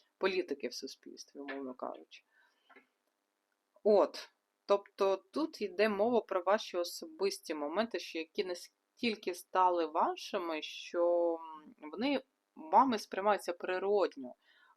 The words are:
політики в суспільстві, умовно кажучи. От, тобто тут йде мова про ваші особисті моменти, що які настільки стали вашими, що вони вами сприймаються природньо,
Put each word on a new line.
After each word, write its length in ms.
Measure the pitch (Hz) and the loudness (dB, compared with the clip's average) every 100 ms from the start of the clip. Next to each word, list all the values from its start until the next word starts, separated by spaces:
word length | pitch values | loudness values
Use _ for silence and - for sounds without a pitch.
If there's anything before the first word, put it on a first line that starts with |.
| _ - | _ -4
політики 500 | 190 185 - 135 123 | -2 0 -2 -4 -6
в 60 | |
суспільстві, 680 | - 131 - - - - 143 | -8 -12 -14 -18 -20 -18 -14
умовно 340 | 143 139 135 | -12 -10 -10
кажучи. 500 | 131 127 - - - _ _ _ _ _ - _ _ _ _ _ _ _ _ _ _ | -10 -10 -10 -16 -20 _ _ _ _ _ -20 _ _ _ _ _ _ _ _ _ _
От, 460 | 208 202 147 - - _ _ _ - | 4 6 6 0 -16 _ _ _ 0
тобто 520 | 202 - - 196 190 | 0 0 -2 0 0
тут 440 | - - 320 - | -2 -6 -6 -4
йде 280 | 202 180 214 | -6 2 2
мова 320 | 196 226 240 | 2 2 2
про 200 | - 196 | 2 0
ваші 360 | 175 214 - 180 | 2 2 0 -4
особисті 760 | 175 - 165 160 196 190 - | -4 -6 -12 -4 -2 -2 -6
моменти, 460 | 156 147 170 233 180 | -6 -4 -2 -2 -4
що 200 | - 165 | -8 -8
які 240 | 160 - | -6 -6
настільки 920 | 185 175 - _ _ _ 240 214 - | -6 -6 -10 _ _ _ -4 -4 -4
стали 520 | 175 - 185 185 175 160 | -8 -2 2 4 4 0
вашими, 760 | 160 262 359 - 208 170 156 | 0 0 -2 -6 -4 -4 -4
що 760 | 147 - - 175 175 175 170 165 165 156 151 - | -8 -12 -6 2 4 4 2 0 -6 -14 -16 -18
вони 420 | 151 165 262 277 - _ _ - | -12 -4 0 0 -4 _ _ -18
вами 440 | 311 226 269 220 | 2 6 6 4
сприймаються 540 | - 196 202 196 - | -2 -2 2 2 0
природньо, 840 | 175 - 185 190 202 165 - 127 - _ _ _ | -6 -4 -2 2 2 2 0 -14 -14 _ _ _